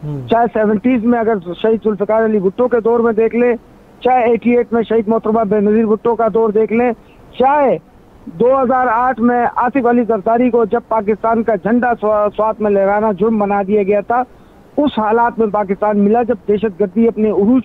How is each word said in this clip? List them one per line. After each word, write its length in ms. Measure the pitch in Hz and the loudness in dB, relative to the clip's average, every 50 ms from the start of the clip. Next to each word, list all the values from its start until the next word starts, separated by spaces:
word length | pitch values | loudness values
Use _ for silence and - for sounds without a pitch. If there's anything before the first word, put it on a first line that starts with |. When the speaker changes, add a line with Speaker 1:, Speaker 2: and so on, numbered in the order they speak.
| 151 | -10
Speaker 1:
हम्म। 240 | 151 147 139 127 | -10 -8 -8 -4
Speaker 2:
चाहे 200 | 120 220 226 240 | -2 0 0 0
सेवेंटीज 580 | 247 - 220 220 208 220 214 - 247 262 247 202 | 0 0 0 0 0 0 0 0 0 0 0 2
में 140 | 240 240 233 | 0 0 2
अगर 200 | 226 214 226 202 | 0 0 -2 -2
शहीद 420 | 165 175 170 - - 220 226 214 | -4 -8 -6 -2 0 0 0 0
जुल्फ़िकार 420 | - 220 214 175 202 196 214 220 226 | 0 -2 -2 -2 -2 0 0 2 2
अली 160 | 220 220 214 | 2 0 0
भुट्टो 280 | 175 190 185 - 247 | 0 0 0 0 0
के 140 | 247 247 240 | 0 2 2
दौर 220 | 202 226 233 240 226 | 2 4 2 2 2
में 120 | 233 226 | 2 2
देख 200 | 202 226 226 220 | 0 0 0 0
लें, 220 | 233 240 247 233 240 - - - - - - - - - | 0 0 0 0 -2 -6 -14 -20 -20 -20 -20 -14 -6 -2
चाहे 280 | 254 254 254 233 233 233 | 0 2 2 2 2 0
एटी 240 | 233 - 226 240 | 0 0 0 0
एट 160 | 240 240 240 220 | 0 0 0 -2
में 100 | 233 220 | -2 -2
शहीद 260 | - 214 226 214 196 | 0 -2 -2 0 0
मोहतरमा 360 | 226 220 - 214 214 233 226 | -2 -2 -2 -2 0 0 0
बेनज़ीर 420 | 196 208 214 202 208 208 220 226 | 0 0 0 2 2 2 2 2
भुट्टो 280 | 208 214 214 - 240 233 | 0 0 0 0 -2 -2
का 140 | 214 226 220 | 0 0 0
दौर 240 | 185 226 226 226 196 | 0 0 0 0 0
देख 200 | 214 220 202 208 | 0 0 0 0
लें, 200 | 233 247 247 220 - - - - - - - - - | 0 0 0 -2 -6 -10 -20 -20 -20 -20 -12 -4 0
चाहे 400 | 247 269 285 302 285 247 185 160 - - - - - - - - - | 0 2 2 2 2 2 0 -2 -4 -10 -20 -20 -20 -20 -20 -20 -20
दो 200 | - 175 165 220 247 262 | -12 -4 0 0 2 2
हज़ार 320 | 269 269 226 262 254 254 254 | 2 2 0 0 0 0 0
आठ 300 | 220 233 247 254 262 - | 0 0 0 -2 -2 0
में 160 | 220 240 240 240 | 0 0 0 0
आसिफ 480 | 240 - - - 226 247 - 277 247 | -2 -2 -2 -2 -2 -2 -2 0 0
अली 180 | 240 233 240 247 | 2 2 2 0
जरदारी 440 | 196 226 208 175 226 226 240 254 254 | 0 -2 -2 0 0 0 2 2 2
को 140 | 220 240 233 | 0 0 0
जब 160 | 190 233 240 233 - | 0 -2 -4 -4 -4
पाकिस्तान 520 | 226 226 208 190 220 196 - 226 226 220 226 | -4 -2 -2 -2 -4 -2 -2 -2 -2 0 0
का 120 | 233 226 | -2 -2
झंडा 360 | 190 - 196 233 247 226 247 233 | -2 -2 -2 0 0 0 0 -2
स्वा-, 360 | - - 214 214 208 208 208 | -2 -2 0 0 0 0 -2
स्वात 300 | 202 - 208 220 220 214 | -2 -2 -2 -2 -2 -2
में 100 | 208 208 | -2 0
लहराना 420 | 202 196 196 196 202 208 214 220 208 | 0 2 2 2 0 0 0 -2 0
जुर्म 260 | 160 196 226 226 214 | 0 0 0 0 0
बना 220 | 202 196 202 202 202 | 0 0 -2 -2 -2
दिया 200 | 185 208 214 202 | 0 0 0 0
गया 180 | 185 208 208 196 | 0 0 -2 -2
था, 220 | - 233 247 254 - - - - - - - - - - - | -2 -2 -2 -2 -4 -8 -20 -20 -20 -20 -20 -20 -8 -4 -2
उस 160 | 294 285 - - | -2 -2 0 -2
हालात 400 | 214 208 220 233 240 240 - - | -2 0 2 2 0 0 0 -2
में 120 | 226 214 | -2 -2
पाकिस्तान 460 | 185 208 208 180 202 185 - 208 214 | 0 -2 -2 -2 -4 -2 -2 0 0
मिला 260 | 208 202 202 214 233 247 | 2 2 2 2 2 0
जब 160 | 208 240 196 - - | -2 -4 -4 -2 -2
दहशतगर्दी 580 | 208 208 202 226 185 - 208 190 185 214 226 | -2 -2 -2 -4 -2 -2 -4 -2 0 0 0
अपने 240 | 226 208 208 214 214 196 | 0 0 0 0 0 0
उरूज 300 | - 202 208 254 262 | 2 2 2 2 2